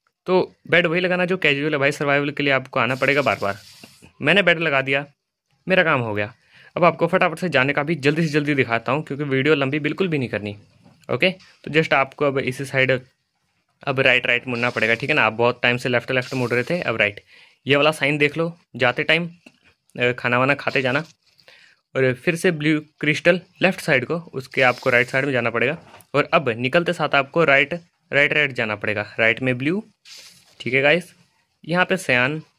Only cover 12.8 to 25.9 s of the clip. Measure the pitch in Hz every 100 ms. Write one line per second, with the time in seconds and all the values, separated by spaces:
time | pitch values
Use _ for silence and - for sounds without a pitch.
12.8 | 131 127 - _ _ _ _ _ _ _
13.8 | - 135 131 123 117 120 127 120 120 117
14.8 | 110 113 139 151 110 110 120 120 123 123
15.8 | 135 120 - 131 123 131 123 120 123 175
16.8 | 160 113 104 101 - - - _ 127 139
17.8 | 147 156 143 147 147 151 165 170 _ 120
18.8 | 123 123 151 165 170 175 _ _ _ _
19.8 | _ - 123 123 123 123 131 139 - 143
20.8 | 127 139 165 _ _ _ - - _ _
21.8 | _ 135 131 127 - 170 190 160 151 151
22.8 | 147 _ 147 151 175 180 - _ 170 185
23.8 | - 135 120 165 170 - 131 - 127 123
24.8 | 135 120 123 135 139 127 117 113 120 170
25.8 | -